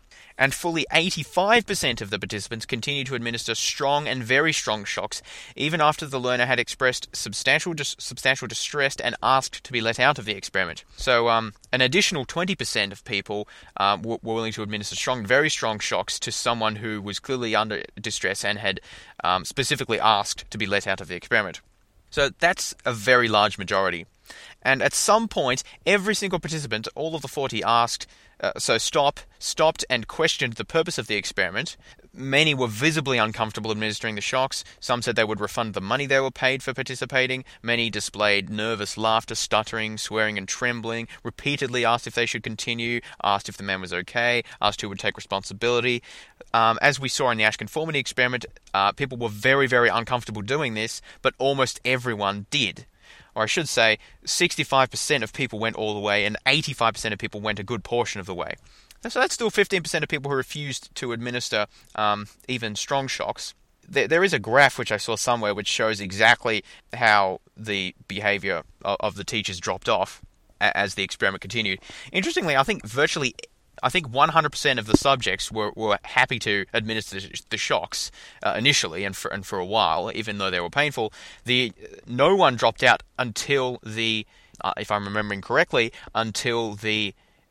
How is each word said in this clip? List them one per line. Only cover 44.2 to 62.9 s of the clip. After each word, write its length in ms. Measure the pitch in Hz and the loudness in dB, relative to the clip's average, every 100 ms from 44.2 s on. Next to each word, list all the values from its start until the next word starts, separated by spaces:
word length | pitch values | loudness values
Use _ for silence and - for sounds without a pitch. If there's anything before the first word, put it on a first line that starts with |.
| 120 120 - - | 2 2 -2 -2
asked 200 | 104 - | 0 0
who 80 | 104 | -6
would 120 | 98 | -4
take 160 | 104 - | -4 -4
responsibility. 840 | - 98 - 101 120 120 123 120 - - - - - | -4 -4 -4 -2 2 2 2 0 -4 -20 -20 -20 -2
Um, 260 | 117 113 113 | 4 4 6
as 180 | 143 135 | 4 4
we 100 | 135 | -2
saw 220 | - 127 | 0 2
in 80 | 113 | 4
the 60 | |
Asch 120 | 107 - | 2 2
conformity 420 | 110 156 160 143 | -6 -4 -2 -2
experiment, 480 | 120 - 123 123 - - _ | -2 2 2 0 -6 -16 _
uh, 200 | 95 98 | 2 2
people 260 | - 135 127 | 2 -4 -4
were 100 | 117 | -6
very, 380 | 104 127 139 131 | 0 4 4 6
very 220 | 123 117 | 6 6
uncomfortable 540 | 104 113 123 - 107 | 4 0 -2 -4 -8
doing 320 | 98 143 135 | -2 -2 -2
this, 280 | 110 110 - - - | -2 -4 -6 -14 -2
but 140 | 131 - | -2 2
almost 420 | 135 139 123 - | 0 2 0 0
everyone 600 | 127 127 123 104 101 101 104 | 0 0 0 0 0 -2 -2
did. 360 | 147 104 - - _ - - - - | -2 -2 -4 -18 _ -20 -20 -8 -2
Or 60 | |
I 40 | 110 | 0
should 220 | - 156 | 0 0
say, 300 | - 113 107 - - | 4 6 4 -2 -12
sixty-five 680 | - - 175 - 143 135 131 | -4 0 0 0 2 4 4
percent 320 | - - 143 | 0 0 0
of 80 | 110 | -2
people 260 | - 135 107 | -4 -4 -2
went 160 | 113 | -4
all 200 | - 107 | -2 -2
the 60 | 104 | 0
way 240 | 104 104 | 2 2
and 120 | 104 107 131 | 2 0 0
eighty-five 480 | 147 147 131 113 | 0 0 0 0
percent 180 | - 113 | 0 -4
of 60 | 101 | -4
people 220 | 107 104 | -6 -4
went 180 | 107 104 | -4 -4
a 60 | |
good 180 | 101 117 | -4 -6
portion 380 | - 120 113 104 | -2 -2 0 -4
of 60 | 92 | -8
the 80 | |
way. 200 | 87 80 - - - - - 233 | -6 -8 -10 -16 -20 -20 -14 -6
So 100 | - | 0
that's 160 | 262 | 0
still 160 | - 226 | 0 0
fifteen 320 | 208 196 185 | 2 2 0
percent 220 | 151 165 | 0 -2
of 40 | 147 | -2
people 220 | 151 139 | -4 -2
who 60 | 135 | -2
refused 580 | - 151 143 127 - | -2 -6 -6 -8 -10
to 160 | - 123 | -8 -6
administer, 560 | 113 123 123 - 110 104 - - - | -4 -4 -4 -2 -2 -2 -6 -10 0
um, 320 | 107 104 104 - - | 0 0 -4 -12 -6
even 300 | 127 113 104 | -4 -4 -6
strong 320 | - | -2